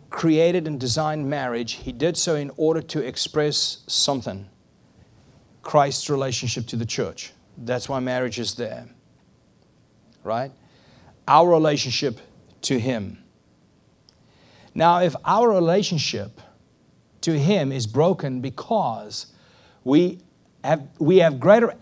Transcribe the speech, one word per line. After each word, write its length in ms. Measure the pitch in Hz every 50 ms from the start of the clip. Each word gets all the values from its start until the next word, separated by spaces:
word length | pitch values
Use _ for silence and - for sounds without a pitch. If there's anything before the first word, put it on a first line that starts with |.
| - -
created 560 | - - - 165 156 151 165 175 180 180 160
and 120 | 156 151 131
designed 500 | 127 127 117 156 156 151 156 156 147 135
marriage, 440 | 147 143 131 123 120 117 120 113 -
he 200 | - - 131 123
did 240 | 117 147 170 175
so 200 | - - 180 160
in 140 | 147 143 139 -
order 260 | - 156 156 160 160 147
to 180 | - - 156
express 840 | 127 127 123 - - - - 151 147 151 143 - - - - - -
something, 600 | - - - - - 139 131 113 131 95 98 98 98 _ _ _ _ _ _ _ _ _ _ _ _ _ _ _ _ _ _ _ _ _ _ -
Christ's 480 | - - 151 143 143 131 - - -
relationship 560 | 147 139 135 135 123 - - 120 - 131 110
to 100 | - -
the 80 | 113 117
church. 480 | 110 - - 113 87 80 - - - - _ _ _ _
That's 320 | - 120 117 127 123 - -
why 120 | 139 131
marriage 380 | 127 127 127 127 127 123 107 123
is 160 | 117 104 -
there, 320 | - 120 107 - - 120 - - _ _ _ _ _ _ _ _ _ _ _ _ _ _ _ _ _ _ _ _ _ _ _ _ _ -
right? 300 | - 110 120 131 139 135 _ _ _ _ _ _ _ _ - - - - _ _
Our 240 | - 131 156 170 175
relationship 720 | 170 160 156 156 147 139 - 135 117 - - 139 113 - - - _ _ _ _ _ _ -
to 160 | - 139 123
him. 400 | 110 131 127 113 98 95 92 - - _ _ _ _ _ _ _ _ _ _ _ _ _ _ _ _ _ _ _ _ _ _ _ _ _ _ - - - -
Now, 260 | - 160 170 175 175
if 160 | 180 175 - - -
our 240 | 156 180 214 240 233
relationship 880 | 208 185 170 165 170 202 208 - 180 151 - - - 104 98 - - - - - _ _ _ _ _ _ _ _ _ _ _ _ _ _ -
to 160 | 170 160 147
him 340 | 139 170 208 190 147 131 135
is 140 | 135 113
broken 540 | 107 110 131 156 180 190 - - 139 131 127
because 840 | 123 139 - - - - 233 214 175 127 113 104 107 104 107 - - - _ _ _ _ _ _ _ _ _ _ -
we 360 | 127 139 156 175 180 - - - _ _ _ _ _ _ _ -
have, 240 | 139 156 160 139 - - -
we 200 | 156 143 185 185
have 220 | 170 160 147 127
greater 340 | 120 170 208 233 233 208 - -